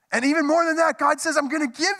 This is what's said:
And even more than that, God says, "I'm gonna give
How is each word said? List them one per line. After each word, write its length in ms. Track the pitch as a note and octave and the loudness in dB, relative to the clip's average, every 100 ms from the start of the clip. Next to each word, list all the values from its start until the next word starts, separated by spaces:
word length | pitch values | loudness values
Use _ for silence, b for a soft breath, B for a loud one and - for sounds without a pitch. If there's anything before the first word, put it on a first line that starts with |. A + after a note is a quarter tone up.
| _ | _
And 100 | G#3+ | -2
even 220 | C4 D#4 D4 | 0 2 2
more 180 | D#4+ | 2
than 140 | E4+ D#4+ | 2 2
that, 200 | D#4+ - | 0 2
God 220 | C#4+ D4+ | 0 0
says, 160 | E4 D4+ | 0 -2
"I'm 140 | C#4+ | -2
gonna 180 | D#4 D4 | -2 -4
give 280 | A3+ F4 G4+ | -2 -4 -4